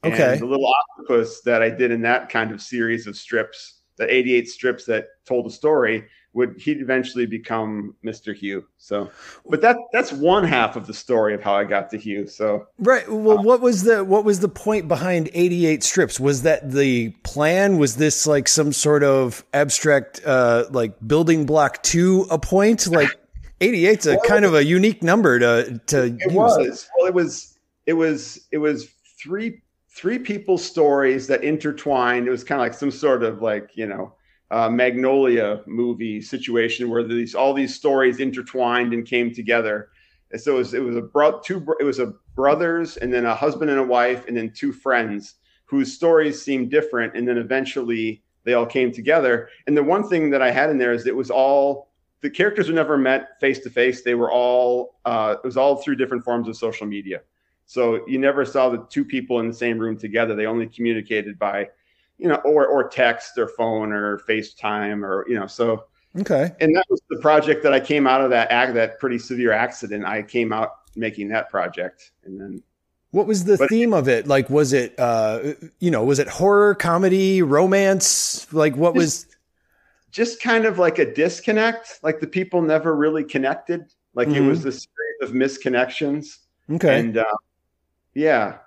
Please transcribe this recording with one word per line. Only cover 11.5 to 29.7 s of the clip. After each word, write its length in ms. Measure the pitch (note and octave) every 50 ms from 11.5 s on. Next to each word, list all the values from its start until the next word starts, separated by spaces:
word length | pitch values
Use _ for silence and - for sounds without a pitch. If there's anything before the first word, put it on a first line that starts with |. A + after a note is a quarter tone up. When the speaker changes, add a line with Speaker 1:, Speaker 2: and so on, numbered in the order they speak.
| G2+
Speaker 1:
I 80 | G2+ G#2
got 280 | G2+ G#2 G2 G2 -
to 60 | -
Hugh. 300 | G#2+ G#2+ G#2+ G2+ G2+ G2
So 400 | - - - G#2+ G#2+ G#2 G#2 - _ _
Speaker 2:
Right. 320 | _ G3 - - - - -
Well, 300 | G#3+ G#3+ G#3+ A3 G#3+ G3+
Speaker 1:
uh, 40 | G3
Speaker 2:
what 180 | A3 B3+ B3
was 240 | B3 B3 A#3+ F#3+ F3+
the, 180 | A3+ A3+ G#3 G3
what 200 | F#3+ F#3+ G#3 G#3
was 160 | G#3+ G3+ F#3
the 80 | F#3 F#3+
point 400 | - - - G#3+ G#3+ G#3+ E3+ D#3
behind 420 | E3+ - E3 F#3 F3+ E3+ D#3+ D3+ -
eighty-eight 520 | E3+ F3 F3+ F3 F3 E3+ D#3+ D#3 D3 -
strips? 340 | - - F#3 E3+ - - -
Was 240 | C3 C#3+ C#3+ C3 B2
that 300 | D#3+ D#3 C3+ - C#3 B2+
the 380 | C#3 C#3 C3+ B2+ A#2+ A#2 A2+ - _ _
plan? 560 | - - C#3 D3 D#3 E3+ F#3 G3 G3+ G3 E3+
Was 180 | D3 C3+ A2
this, 300 | A#2+ D#3 D3+ C#3 - -
like, 220 | D#3 D3+ C#3+ C3 -
some 240 | - D#3+ D3+ D3 C#3
sort 320 | - - D3+ D3+ D3 C#3+
of 400 | C#3 C3+ C3+ C3 B2 A2+ - - _ -
abstract, 680 | C#3+ D3 C#3+ - - - D#3 D3 C#3 C3 - _ - -
uh, 380 | D3+ C3+ C3 B2 A#2+ A#2 A#2 A#2+ -
like, 240 | C3 B2+ A#2 A2 F#2+ _ A2
building 400 | A2 C#3 D#3 E3+ D#3+ E3 D#3+ D3+
block 360 | C3+ D3+ D#3 D3 C3+ - - -
to 420 | - - E3+ F3 F#3 F#3+ F#3 F#3+ F#3+ E3
a 60 | D#3
point? 500 | - - - F#3+ G3+ G#3+ A#3 G#3 - F#3+
Like, 220 | E3 E3 C#3+ C#3 - _ _ _ _ - - - - _
eighty-eight's 440 | - G#3+ B3 F#3 E3 F#3+ A3 G#3 -
a 100 | D#3 C#3
Speaker 1:
Well, 40 | - D#5 A#4
Speaker 2:
kind 160 | - G#3 G#3
of 100 | F#3+ E3
a 100 | D3+ C#3+
unique 400 | D3 E3+ F#3 F#3+ G#3+ G#3 - -
number 340 | E3 F3+ A3 A3 D#3+ B2 B2
to, 420 | A#2+ A#2+ A#2 A#2 A#2+ G#2 B2+ A#2 _
to 180 | - - C#3 B2+
Speaker 1:
it 140 | A#2+ A#2+ A2+ -
Speaker 2:
use. 80 | - E3
Speaker 1:
was. 560 | F#3+ A3 A#3 G#3+ D#3+ C3+ B2+ - - - - - F3
Well, 80 | E3+
it 80 | F#3 F3+
was, 420 | F3+ E3+ D3 B2 - - - _ _ _ _ _ _ _
it 60 | - E3
was, 460 | E3 D#3+ D#3+ D#3 C#3 - - - - _ _
it 80 | - D#3
was 300 | D3+ D3+ D3+ A#2+ - - _ _ _ _ _ _ -
three, 400 | C#3+ F3 G3+ A3 A#3 A3 - _ _